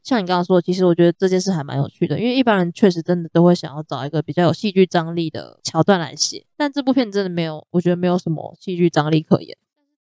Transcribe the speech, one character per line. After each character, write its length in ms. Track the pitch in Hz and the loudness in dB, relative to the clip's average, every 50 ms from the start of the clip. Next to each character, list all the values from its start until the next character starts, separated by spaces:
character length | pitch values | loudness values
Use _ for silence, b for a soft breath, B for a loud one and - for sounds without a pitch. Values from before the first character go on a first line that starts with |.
像 180 | - - 262 226 | -2 -2 -2 -2
你 60 | 190 | 0
刚 100 | 175 180 | 0 0
刚 80 | 180 175 | 0 2
说， 160 | 175 185 180 | 4 2 2
其 120 | 165 - | 2 2
实 120 | 180 190 185 | 0 2 2
我 80 | 180 | 2
觉 120 | 170 175 170 | 4 4 4
得 80 | 170 | 4
这 160 | 165 - 190 185 | 4 2 0 0
件 120 | 185 185 | 0 0
事 120 | 185 - | 0 0
还 100 | 190 156 | -2 -2
蛮 160 | 139 139 127 135 | -4 -4 -4 -4
有 100 | 143 - | -4 -4
趣 200 | _ - 175 156 | _ -4 -4 -2
的， 100 | 147 147 | -2 -2
因 80 | 208 | -2
为 80 | 247 247 | -2 0
一 80 | 269 | 2
般 160 | 247 240 208 190 | 2 2 2 2
人 140 | 180 175 | 0 -2
确 180 | 170 - - 196 | 0 2 2 2
实 100 | 175 170 | 2 2
真 220 | 160 - 180 175 | -2 -2 -2 -2
的 60 | 165 156 | -2 0
都 120 | - 165 170 | 2 4 4
会 100 | 175 175 | 4 4
想 180 | - - - 135 | 2 -2 -10 -12
要 40 | 151 156 | -12 -10
找 200 | - 151 127 131 | -8 -8 -8 -6
一 40 | 147 | -4
个 120 | 165 151 | -4 -4
比 120 | 156 - | -4 -2
较 100 | - 175 | -2 0
有 100 | 175 160 | 2 2
戏 200 | 170 - - 208 | 0 0 -2 0
剧 120 | 180 190 190 | 2 2 2
张 300 | 175 - 175 160 165 170 | 4 2 -2 -2 -2 -6
力 160 | 170 165 156 | -6 -6 -6
的 300 | - 104 69 58 - _ | -6 -10 -14 -14 -18 _
桥 180 | - - - 165 | -12 -6 -2 0
段 200 | 156 - 196 175 | 2 2 2 2
来 160 | 160 127 - | 0 -6 -8
写， 280 | - - - - - _ _ _ | -6 -8 -6 -8 -12 _ _ _
但 160 | - 294 285 | -6 -6 -4
这 100 | 269 285 | -4 -4
部 100 | 262 262 | -2 0
片 200 | 254 269 247 208 | 0 0 0 -2
真 100 | 196 202 | -2 -4
的 60 | 196 185 | -4 -2
没 160 | 175 170 165 | -2 -4 -4
有， 200 | 160 156 151 - _ | -4 -6 -12 -10 _
我 100 | - 175 | -2 0
觉 80 | - 175 | 0 0
得 60 | 180 | 0
没 140 | 175 180 180 | 0 0 -2
有 100 | 175 185 | -2 -2
什 100 | - 170 | -2 -4
么 280 | 160 151 - - - _ | -6 -6 -8 -14 -16 _
戏 180 | - 202 180 | -10 -8 -2
剧 140 | 170 175 170 | 0 0 2
张 180 | - 156 147 156 | 2 0 0 0
力 120 | 160 156 | 0 0
可 200 | 156 - - - | 2 2 0 0
言。 160 | - - - _ _ _ _ _ _ _ _ _ _ _ | 0 -6 -20 _ _ _ _ _ _ _ _ _ _ _